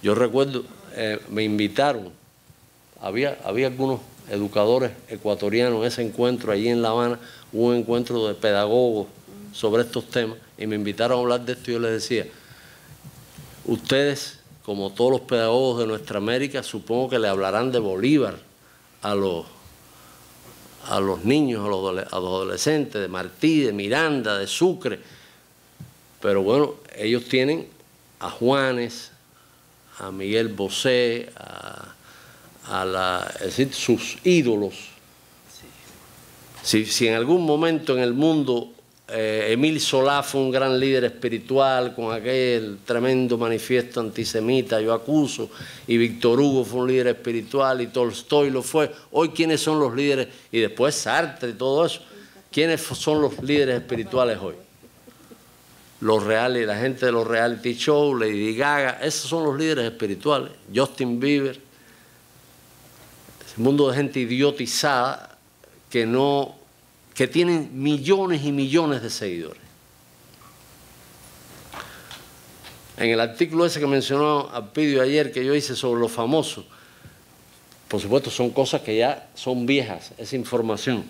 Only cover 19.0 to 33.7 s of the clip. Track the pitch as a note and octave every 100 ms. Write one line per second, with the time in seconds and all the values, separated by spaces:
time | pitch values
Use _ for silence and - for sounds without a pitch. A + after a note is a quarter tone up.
19 | G2+ G2+ G2 E2+ E2 - - - - -
20 | - - - - - - - - - G2+
21 | G2 F2+ G2 D3 C#3+ A2+ G#2 G2 F#2+ F#2
22 | - F#2+ F#2 F#2 F#2+ F#2 - D#3 C#3 G#2+
23 | F#2+ F#2 F2+ - D3+ D#3 C3 G2+ G2+ C3+
24 | D#3+ C#3+ G#2+ G2+ G2 - F3+ F3+ C3 G2+
25 | - - - - _ _ _ _ - _
26 | _ _ G2+ G2 F#2+ C3 D3 - - -
27 | G#2+ A#2+ A#2 C3 C3 D#3+ - - - _
28 | _ _ F2+ - A#2 C#3 C3 B2 A#2+ -
29 | - - _ _ _ _ _ _ _ -
30 | G2 F#2+ G2 G#2+ A#2 G2+ F#2+ - C3+ B2
31 | A#2+ A#2 - - - - - - - -
32 | - - - - - - - F#2+ F#2+ F#2
33 | F#2 F2+ - - F#2+ F#2 C3+